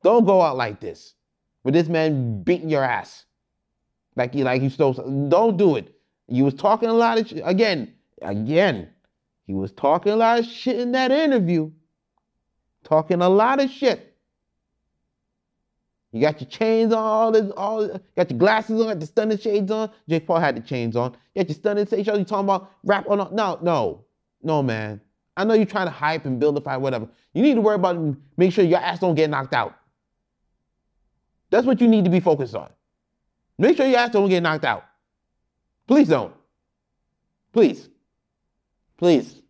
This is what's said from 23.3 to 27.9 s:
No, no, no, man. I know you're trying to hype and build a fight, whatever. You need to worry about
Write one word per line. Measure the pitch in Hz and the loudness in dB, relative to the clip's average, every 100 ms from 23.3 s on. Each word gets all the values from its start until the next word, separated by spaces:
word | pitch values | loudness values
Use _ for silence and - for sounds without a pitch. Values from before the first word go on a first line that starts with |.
No, | 208 208 170 | -4 -4 -2
no, | 170 156 110 78 _ _ _ _ | -2 0 -2 -6 _ _ _ _
no, | 160 151 | -4 -2
man. | 135 110 107 104 _ _ _ - | 0 -4 -6 -12 _ _ _ -6
I | 202 | 0
know | |
you're | 220 202 | 2 2
trying | 202 180 | -2 -6
to | |
hype | 135 147 160 147 | -4 -4 -4 -6
and | 127 | 0
build | 147 147 | 0 0
a | |
fight, | 143 131 | -6 -6
whatever. | 135 123 110 _ _ | -4 -4 -8 _ _
You | 151 | 0
need | 269 247 | 2 2
to | |
worry | 214 208 | 2 0
about | 185 | 0